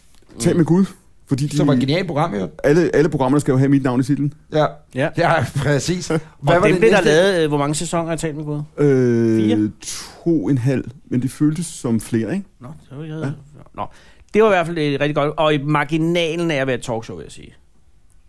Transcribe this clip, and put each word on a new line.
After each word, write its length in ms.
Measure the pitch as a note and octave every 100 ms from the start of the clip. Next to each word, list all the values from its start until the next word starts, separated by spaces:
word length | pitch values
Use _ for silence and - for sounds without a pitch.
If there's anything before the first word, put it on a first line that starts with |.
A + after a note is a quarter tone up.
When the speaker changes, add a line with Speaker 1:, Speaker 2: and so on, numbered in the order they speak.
| _ - - -
Speaker 1:
Tal 180 | C#3 E3+
med 80 |
Gud. 200 | D#3+ F3 G3 - _ _ -
Fordi 200 | C3 D3
de 100 | D3
Speaker 2:
Som 100 | D3
var 80 |
et 60 | B2+
genialt 260 | B2 E3 F#3+
program, 280 | C#3 E3+
jo. 140 | G3+ F3+ -
Speaker 1:
Alle, 260 | C3 D#3+ E3 C3+
alle 120 | D#3
programmerne 320 | C3+ C3 D3
skal 120 | D3
jo 60 | B2+
have 100 | C#3
mit 140 | C#3
navn 180 | C3+ B2
i 20 |
titlen. 300 | B2+ C#3 C#3+ - _
Speaker 2:
Ja. 140 | D3+ C#3+ - _
Speaker 3:
Ja. 140 | C3 D#3 -
Speaker 2:
Ja, 280 | E3+ D#3+ - C#3
præcis. 540 | D3 C#3+ C#3+ F3+ -
Speaker 3:
Og 100 | D#3+ - -
Speaker 2:
Hvad 140 | C#3
var 60 | E3+ G#3
Speaker 3:
dem 40 |
Speaker 2:
det 60 | F3+
Speaker 3:
blev 100 | A3
der 60 | G#3
Speaker 2:
næste? 140 | D#3+
Speaker 3:
lavet, 320 | D#3 F#3+ F3+
øh, 60 | D#3
hvor 100 | D3
mange 160 | C#3+
sæsoner 360 | D#3 E3+ E3+ E3
af 60 | D#3+
Tal 160 | D#3+
med 100 | D3
Gud? 160 | D3+ D3 D3 -
Speaker 1:
Øh, 640 | D3 C3 B2 A#2 A#2 A2
Speaker 3:
Fire? 300 | G#2+ G#2+ G#2+ - - - - -
Speaker 1:
to 240 | E3+ E3 F#2
en 100 | C#3
halv, 320 | B2 C3+ - - -
men 120 | B2+
det 80 | B2+
føltes 360 | - D3+ D#3 E3+
som 340 | - - A2+
flere, 320 | - A#2 A2
ikke? 120 | F#3+ G3 _
Speaker 3:
Nå, 80 | A#2+ D#3 -
det 80 | C3
var 60 |
ikke 120 | D#3+ D#3
Speaker 1:
Ja. 140 | D3 - - - -
Speaker 3:
Nå. 80 | - G2 - - - -
Det 80 | G#3
var 60 | A3
i 20 |
hvert 160 | F#3 E3
fald, 120 | E3+
øh, 220 | D3 C#3
rigtig 140 | D3
godt. 180 | D3+ D3 D3+
Og 180 | D#3
i 80 | D3+
marginalen 840 | C#3+ D3+ D3 D#3+ D#3+ F3 E3 E3 E3+
af 60 | C#3+
at 100 | C3+
være 100 | A#2+
et 60 |
talkshow, 340 | - A2+ A2+ F2+
vil 80 |
jeg 80 | -
sige. 220 | - - - _ _ _ _ _ _